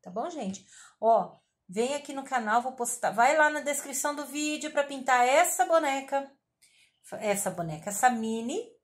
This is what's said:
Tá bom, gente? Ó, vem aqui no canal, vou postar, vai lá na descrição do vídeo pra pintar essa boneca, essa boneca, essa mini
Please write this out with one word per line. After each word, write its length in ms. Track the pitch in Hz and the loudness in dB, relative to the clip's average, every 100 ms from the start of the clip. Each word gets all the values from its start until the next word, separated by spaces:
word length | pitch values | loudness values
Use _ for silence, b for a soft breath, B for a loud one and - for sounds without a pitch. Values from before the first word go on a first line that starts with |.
Tá 100 | - | -10
bom, 200 | 185 302 | -8 -8
gente? 340 | 320 202 190 B B B B | -6 -8 -8 B B B B
Ó, 360 | 220 226 180 - _ _ _ | 4 4 2 -10 _ _ _
vem 260 | 185 247 | -4 -2
aqui 180 | 285 285 | -2 -6
no 100 | 269 | -10
canal, 400 | 269 262 214 226 | -4 -2 2 0
vou 100 | 247 | 0
postar, 380 | 254 240 - 185 | -6 -6 -2 -2
vai 260 | 196 240 311 | 4 4 6
lá 140 | 302 | 4
na 100 | 302 | 2
descrição 540 | 277 285 277 262 294 | -4 -6 -6 -4 -4
do 120 | 294 277 | -4 -8
vídeo 440 | 285 302 302 302 | -6 -4 -4 -4
pra 140 | 302 | -2
pintar 420 | 277 277 262 254 247 | -2 -4 2 4 6
essa 380 | 285 349 - | 6 4 2
boneca, 680 | 359 330 302 269 269 277 277 _ _ _ b b b b - | 4 4 2 -4 -2 -4 -4 _ _ _ b b b b -16
essa 380 | 208 214 196 190 | -8 -2 0 -2
boneca, 400 | 175 165 156 208 | -4 -6 -6 -8
essa 200 | 202 254 | 2 2
mini 680 | 233 220 226 233 370 494 _ | 2 -2 -4 -4 -6 -8 _